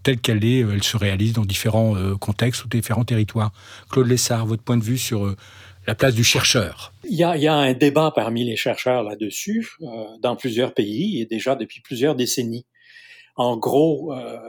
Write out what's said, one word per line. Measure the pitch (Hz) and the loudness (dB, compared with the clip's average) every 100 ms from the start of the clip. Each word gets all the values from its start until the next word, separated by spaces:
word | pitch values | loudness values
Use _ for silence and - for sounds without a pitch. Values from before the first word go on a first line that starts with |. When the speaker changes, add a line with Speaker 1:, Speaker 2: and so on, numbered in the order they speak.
Speaker 1:
telle | - 123 | 0 0
qu'elle | - 110 | 0 2
est, | 113 127 | 2 2
euh, | 110 | 2
elle | 101 | 0
se | - 107 | -2 0
réalise | 101 95 110 | 0 0 0
dans | 117 98 | 0 0
différents, | 98 117 107 110 101 | -2 0 2 2 2
euh, | 95 98 | 0 -2
contextes | - 104 120 - 117 | -4 -2 -2 -2 -4
ou | |
différents | 117 - 107 | -4 0 -2
territoires. | 117 117 104 113 107 - - - - | 0 0 0 0 -4 -4 -16 -20 -2
Claude | - 123 | 2 4
Lessard, | 123 - 117 110 | 2 2 0 0
votre | 113 | -2
point | - 120 | 0 0
de | |
vue | 107 127 | 0 -2
sur, | - 107 | -2 -2
euh, | 101 98 - - - - - | -2 -4 -10 -20 -20 -10 -6
la | |
place | 113 135 113 | 0 2 4
du | |
chercheur ? | 120 139 - 127 90 - - - 349 | 2 2 2 2 0 -4 -16 -14 -4
Speaker 2:
Il | |
y | 170 | 0
a, | 170 160 | 2 4
il | |
y | 151 | 4
a | |
un | 151 135 | 4 4
débat | 127 147 143 156 135 | 4 4 4 2 2
parmi | 110 117 | 0 0
les | 120 110 | -2 -2
chercheurs | 127 110 127 127 | -2 -2 0 0
là-dessus, | 107 104 107 - - 226 220 - | -2 -6 -6 -6 -4 -4 -4 -10
euh, | 156 113 107 - | -12 -10 -12 -4
dans | 123 117 | -4 -2
plusieurs | 131 113 127 | -2 -2 0
pays | - 104 110 208 170 | 0 -2 -2 -2 -2
et | 113 | -4
déjà | 110 127 135 | -4 -2 -2
depuis | 110 - | -4 -12
plusieurs | - 120 143 131 | -12 -2 0 0
décennies. | 120 - 117 117 - _ _ - - - - - | -2 -2 -4 -8 -12 _ _ -20 -20 -20 -12 -4
En | 123 113 | -2 -2
gros, | 110 131 160 143 160 | 0 4 4 2 -4
euh, | 131 113 117 | -10 -10 -14